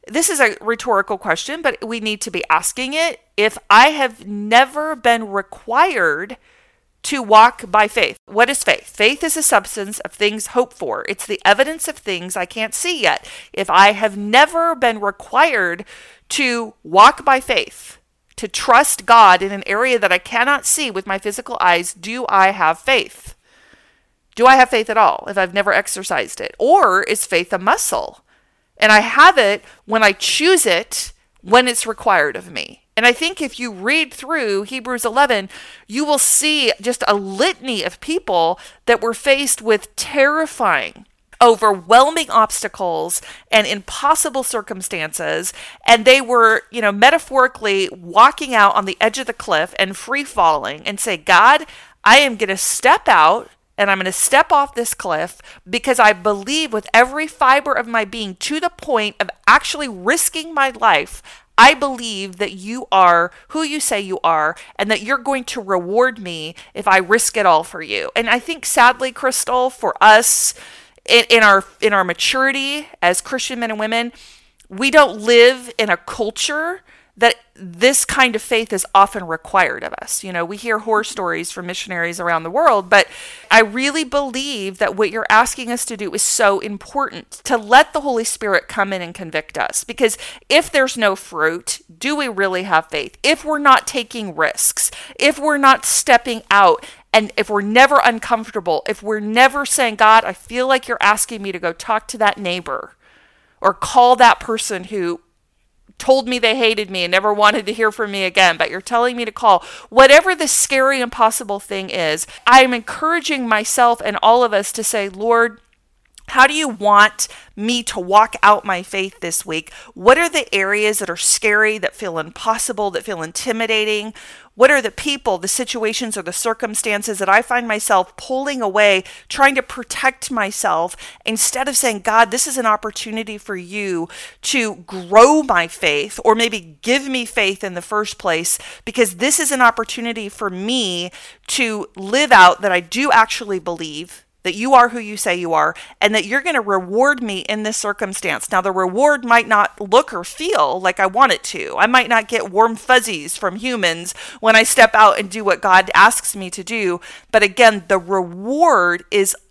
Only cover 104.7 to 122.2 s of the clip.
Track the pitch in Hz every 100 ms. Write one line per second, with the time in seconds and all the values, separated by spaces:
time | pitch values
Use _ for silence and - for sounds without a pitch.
104.7 | 190 185 208 175 170 _ _ _ _ _
105.7 | _ _ _ - 262 233 247 233 262 226
106.7 | 214 202 190 175 185 208 208 208 214 196
107.7 | 226 220 208 208 196 185 190 180 165 -
108.7 | 175 - 233 247 240 220 - 226 190 -
109.7 | - - 233 269 294 381 349 302 - -
110.7 | 269 269 269 247 - 226 - 214 202 -
111.7 | 196 190 185 160 156 - - - 262 262
112.7 | 240 226 - 311 339 320 277 240 214 226
113.7 | - 240 233 - 202 220 240 240 202 202
114.7 | - 214 220 196 190 226 233 233 214 _
115.7 | _ _ _ _ - - - 277 302 294
116.7 | 196 208 202 208 - - - - - 214
117.7 | 247 226 202 180 202 220 - 202 208 208
118.7 | 180 190 196 190 - 170 160 185 160 -
119.7 | - - - 196 294 339 330 - 196 196
120.7 | 208 214 214 185 170 - - 220 208 214
121.7 | 214 175 - 196 165